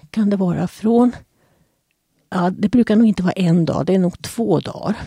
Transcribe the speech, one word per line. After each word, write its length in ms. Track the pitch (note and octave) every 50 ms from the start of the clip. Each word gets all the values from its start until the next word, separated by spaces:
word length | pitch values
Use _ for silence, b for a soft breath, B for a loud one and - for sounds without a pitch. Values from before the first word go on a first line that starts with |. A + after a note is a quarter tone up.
| B _
kan 200 | - A3+ G#3 G3+
det 80 | G3+
vara 300 | F#3+ F#3+ F3 E3 - F3
från... 480 | F3+ - - G3+ A3 A#3 A#3+ B3 B3 - - - _ _ _ _ _ _ _ _ _ _ _ _ _ _ _ _ _ _ _ _ _
Ja, 200 | - F#3 F3 F#3
det 200 | F#3 - G#3 G3+
brukar 260 | - A#3+ A3+ - G#3+
nog 120 | G#3+ A#3
inte 160 | A3 - - F3+
vara 100 | F3+ -
en 320 | - F3+ E3 E3 F3+ D#3+
dag, 200 | - - - C3+
det 100 | - F#3
är 40 | F#3+
nog 220 | F3+ F3 - -
två 380 | - - - A#3 A3+ G3+ E3+ -
dagar. 360 | - - - - - - G#3+ B B